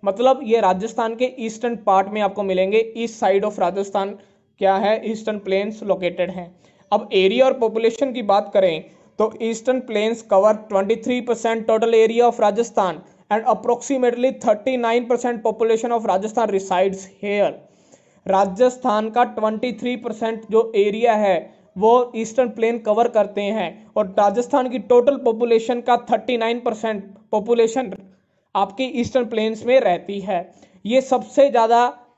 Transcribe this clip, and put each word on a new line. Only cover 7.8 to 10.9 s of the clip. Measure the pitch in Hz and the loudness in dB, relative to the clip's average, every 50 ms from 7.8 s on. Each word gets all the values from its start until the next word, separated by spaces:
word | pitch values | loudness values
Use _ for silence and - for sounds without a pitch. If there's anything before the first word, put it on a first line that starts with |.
| 226 226 226 - 285 269 240 | 0 0 0 0 -4 -4 -4
की | 254 226 | -8 -2
बात | 202 196 202 202 208 - | 2 2 2 0 0 0
करें | 208 190 185 160 156 - - _ _ _ _ _ - | 2 2 2 0 -2 -8 -14 _ _ _ _ _ -2
तो | 214 220 220 - 233 | -2 -2 -2 -4 -4
ईस्टर्न | 226 226 220 226 - 254 262 | -4 -4 -4 -2 -2 -2 -2
प्लेन्स | 254 - 220 208 214 220 233 226 - - | -4 -4 -4 -2 0 -2 -2 -4 -4 2
कवर | 208 190 196 214 214 214 - - | 2 4 4 4 2 2 -2 -2
twenty-three | 208 190 196 196 | -2 -2 0 0